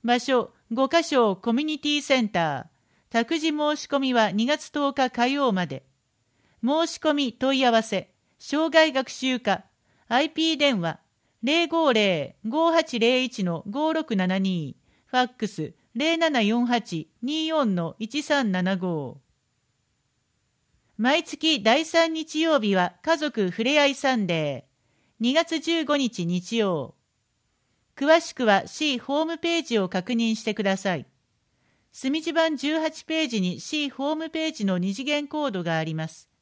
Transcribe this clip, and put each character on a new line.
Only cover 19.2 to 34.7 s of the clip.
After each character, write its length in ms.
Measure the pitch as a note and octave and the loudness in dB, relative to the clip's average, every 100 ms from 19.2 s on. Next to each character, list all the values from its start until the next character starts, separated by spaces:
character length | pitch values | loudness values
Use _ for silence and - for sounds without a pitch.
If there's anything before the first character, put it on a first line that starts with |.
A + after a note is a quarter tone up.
| _ _ _ _ _ _ _ _ _ _ _ _ _ _ _ _ _ - | _ _ _ _ _ _ _ _ _ _ _ _ _ _ _ _ _ -2
毎 260 | A#3 D#4 | 2 2
月 400 | E4 D4+ D#4+ D4 | 0 -2 0 2
第 220 | G#3 C4 D#4+ | 4 2 4
三 280 | F#4 E4 | 2 2
日 260 | D#4+ D#4+ D4+ | 0 -6 -2
曜 200 | D#4+ D4 | 2 2
日 160 | G#3+ F#3+ | 2 2
は 200 | F3+ _ | 0 _
家 140 | - D#4+ | -2 0
族 320 | D4+ - F#3 | 0 -2 -4
ふ 140 | F3 | -2
れ 160 | A#3 D4 | 2 4
あ 60 | C#4+ | 2
い 100 | C4+ | 2
サ 200 | C#4 B3+ | -2 0
ン 120 | F#3+ | 0
デ 380 | E3 D3+ B2+ _ | -2 -2 -6 _
ー。 60 | _ _ _ _ _ | _ _ _ _ _
二 140 | A3+ | 0
月 260 | D4 E4 E4 | 2 0 -4
十 260 | - E4 C#4+ | -2 -2 0
五 100 | D4 | 0
日 300 | B3+ - E3+ | 0 -2 -2
日 320 | F3+ F3+ A#3 | -4 -2 -2
曜。 380 | G#3 E3 B2 _ _ _ _ _ _ _ _ _ _ - | 0 -2 -6 _ _ _ _ _ _ _ _ _ _ 2
詳 240 | C#4+ E4 | 8 8
し 140 | D#4+ | 6
く 120 | - A#3 | 0 4
は 220 | A3+ - | 4 2
市 320 | - D4+ B3 | -4 -2 -2
ホ 220 | - C#4+ | -2 0
ー 40 | D#4+ | 0
ム 120 | E4 | -2
ペ 220 | E4+ E4+ | -2 -2
ー 40 | |
ジ 160 | - A3+ | 0 0
を 100 | F#3 | 0
確 240 | F#3 F3+ | -4 -2
認 220 | A3+ A3+ A3 | 0 0 -2
し 80 | |
て 100 | - | -4
く 80 | G#3 | -2
だ 120 | G3 F#3+ | -2 0
さ 220 | G3 E3 | -2 -4
い。 80 | B2 _ _ _ _ _ _ _ _ | -8 _ _ _ _ _ _ _ _
墨 300 | - C4 D#4 | -8 -4 -2
地 120 | D#4+ | -2
版 240 | D#4+ E4 C#4+ | 0 0 0
十 220 | C#4+ D#4+ | -2 0
八 260 | D#4+ D#4 - | -2 -6 -6
ペ 180 | D#4+ | -4
ー 40 | D#4 | -2
ジ 140 | A3+ | 0
に 180 | F3+ D#3 | -2 -4
市 300 | - D4+ C#4+ | -8 -6 -6
ホ 240 | - C#4 | -4 -4
ー 20 | D#4 | -4
ム 140 | D#4+ | -4
ペ 180 | D#4+ D#4+ | -4 -6
ー 60 | |
ジ 120 | D#4 | -2
の 120 | G3+ | -2